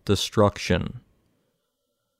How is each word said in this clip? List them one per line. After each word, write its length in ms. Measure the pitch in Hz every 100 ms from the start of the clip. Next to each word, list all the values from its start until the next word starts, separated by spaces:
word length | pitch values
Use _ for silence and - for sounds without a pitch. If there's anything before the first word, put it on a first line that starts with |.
destruction. 960 | - 98 - - 101 - - 90 - - - _ _ _ _ _ _ _ _ _ _ _